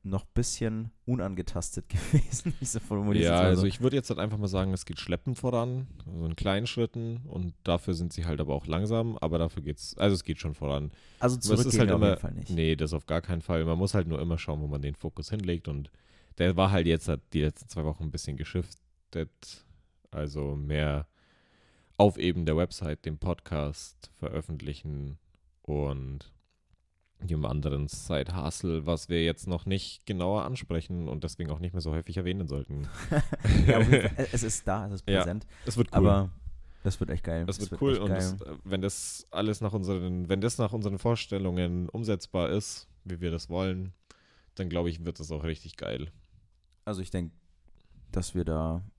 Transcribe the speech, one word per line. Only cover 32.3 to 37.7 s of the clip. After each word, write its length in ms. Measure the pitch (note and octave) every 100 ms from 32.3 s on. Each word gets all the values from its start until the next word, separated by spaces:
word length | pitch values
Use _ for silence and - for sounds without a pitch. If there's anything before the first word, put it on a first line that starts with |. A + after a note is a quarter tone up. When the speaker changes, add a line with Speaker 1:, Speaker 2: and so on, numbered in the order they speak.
| F#2+ E2
Speaker 2:
sollten. 440 | C#2+ C#2 C#2+ C#2+ - -
Speaker 1:
<laughs> 580 | - - - - - -
Ja, 100 | A2+
auf 120 | G#2+
jeden 200 | C3 A2 -
Fall, 120 | C3+
es 100 | A#2
ist 240 | A2+ - -
da, 200 | G2 G#2
es 80 | G2
ist 140 | -
Speaker 2:
Ja, 100 | F#2+
Speaker 1:
präsent. 260 | F2 G#2 - - -
Speaker 2:
es 120 | A2
wird 100 | A#2
cool. 40 | -
Speaker 1:
Aber 320 | G#2 G2 F#2+ - - - - -
das 160 | G2 -
wird 100 | -
echt 140 | D#2+
geil. 220 | - E2 E2+
Speaker 2:
Das 120 | G2
Speaker 1:
Das 140 | G2